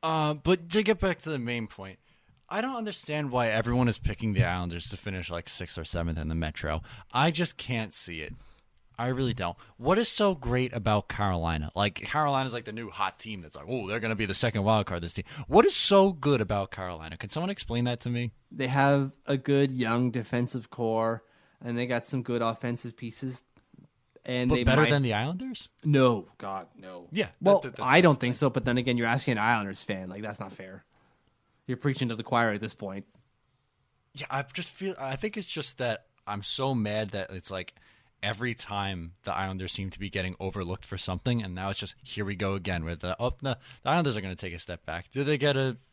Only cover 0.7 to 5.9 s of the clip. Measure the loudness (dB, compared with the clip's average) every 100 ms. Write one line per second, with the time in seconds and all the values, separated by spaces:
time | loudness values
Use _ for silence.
0.7 | 0 2 2 2 0 -4 -4 -2 -4 -4
1.7 | -8 -14 -14 _ _ _ _ _ -4 -4
2.7 | -4 -6 -8 -4 -4 0 2 4 2 2
3.7 | 4 4 2 -2 -2 0 2 2 2 -2
4.7 | -6 -8 -10 -8 -6 -6 -8 -8 -10 -8
5.7 | -8 -6